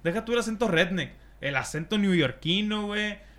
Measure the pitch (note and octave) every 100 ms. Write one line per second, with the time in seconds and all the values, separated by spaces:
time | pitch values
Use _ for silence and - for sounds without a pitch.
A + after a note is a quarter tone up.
0 | E3+ G3 A3+ A#3+ A3+ G#3+ A3+ E3 F3+ F#3
1 | C3+ - - - C#3 C3+ B2+ D3+ D#3+ G#3+
2 | G3+ F3 C3+ - D#3 F#3+ G#3+ G#3+ G#3 G#3
3 | G#3+ G3+ -